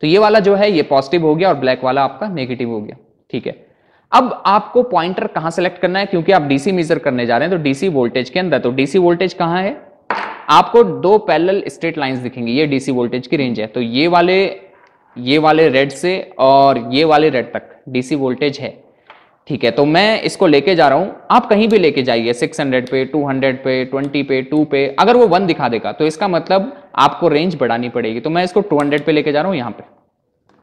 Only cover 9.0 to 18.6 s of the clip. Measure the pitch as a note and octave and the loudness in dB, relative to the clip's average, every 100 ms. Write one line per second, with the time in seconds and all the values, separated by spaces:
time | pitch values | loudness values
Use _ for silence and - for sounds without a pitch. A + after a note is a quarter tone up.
9 | F3 F3 F#3 - E3+ F3 F#3+ D4 - _ | 2 2 -2 -2 -2 -2 -4 -8 -14 _
10 | - - - - - D#3 F3 A#3 G#3+ C#3 | -8 -8 -8 -10 2 4 6 4 4 2
11 | E3 G#3+ G#3 D#3 F3 G3 - - E3 D#3 | 2 2 2 0 0 -2 -4 -6 -6 -4
12 | C3+ C3 B2 - A#2 B2 D#3 C3+ C3+ B2+ | -4 -4 -8 -8 -4 0 0 0 -2 -2
13 | A#2+ B2 B2 D#3+ C3 G#2+ A2 B2 A#2 B2 | -2 -4 -4 -4 -2 -4 -6 -6 -4 0
14 | E3 F3 F3 F#3 G3 - - _ _ _ | 2 2 2 2 0 -4 -16 _ _ _
15 | _ B2 B2 D3+ D#3 D#3 D#3+ C3 C#3+ - | _ -10 0 2 4 4 4 4 0 -2
16 | F3 F#3 - - C3+ C3+ C#3 B2+ A#2 C3 | -4 -4 -6 0 4 6 4 2 -2 0
17 | D#3+ D3+ D#3 C3 A#2 A2 - - - B2+ | 2 4 2 0 -4 -8 -12 -18 -8 -6
18 | B2+ D3+ C3 B2 D3 B2+ | -4 -2 -2 -2 -4 -4